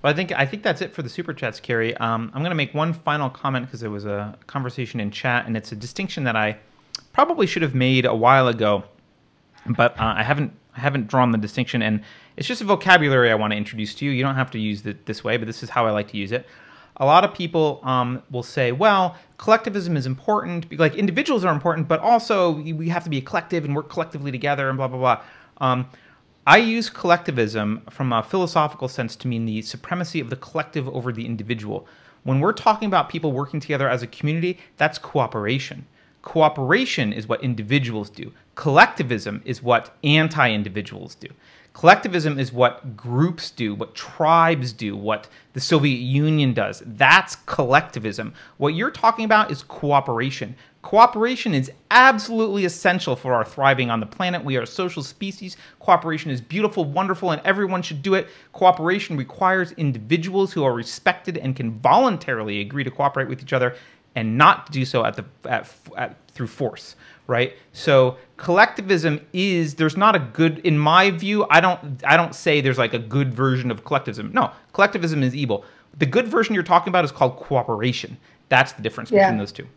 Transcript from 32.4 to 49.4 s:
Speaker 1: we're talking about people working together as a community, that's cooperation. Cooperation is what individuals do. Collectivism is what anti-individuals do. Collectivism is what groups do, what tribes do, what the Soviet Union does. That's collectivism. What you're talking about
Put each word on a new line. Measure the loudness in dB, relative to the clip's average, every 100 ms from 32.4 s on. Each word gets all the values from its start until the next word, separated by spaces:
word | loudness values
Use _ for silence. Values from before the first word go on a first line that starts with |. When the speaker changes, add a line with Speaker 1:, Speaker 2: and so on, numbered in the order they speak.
Speaker 1:
we're | 0
talking | 2 0 0 0
about | 0 -2
people | -4 -4
working | -4 -6 -8
together | -4 -2 0
as | -2
a | -6
community, | -6 -4 -2 -2 -6 -14 _
that's | -2 -2
cooperation. | -6 -2 -2 -2 -4 -4 -6 -14 -18 _ _ _
Cooperation | -6 2 2 2 0 2 0 -2 -4
is | -4 -4
what | -4
individuals | -2 -6 -2 -2 0 -6 -10
do. | -14 -18 -18 _
Collectivism | -6 2 6 4 2 -4 -4 -6 -10
is | -10 -8
what | 2 0 0 _
anti-individuals | 2 4 2 2 2 2 -4 -6 -10 -14 -16
do. | -18 -20 -20 _ _ _
Collectivism | 4 6 6 4 -2 -2 -2
is | -4
what | 2 2 2 -16 -14
groups | -4 0 2 0 -12
do, | -6 -6
what | -6 -10
tribes | -12 -18 -2 4 6 4 2 -4
do, | -6 -8
what | -6 -4 -4 -6 -20 _
the | -10
Soviet | 2 2 4 0
Union | -2 0 2 2 2
does. | 0 -4 -6
That's | -16 2 6 6 4 -12 -6
collectivism. | -2 4 4 2 -8 -6 -8 -10 -14 -20 _
What | -2
you're | -2 -6
talking | 2 0 2
about | 2 2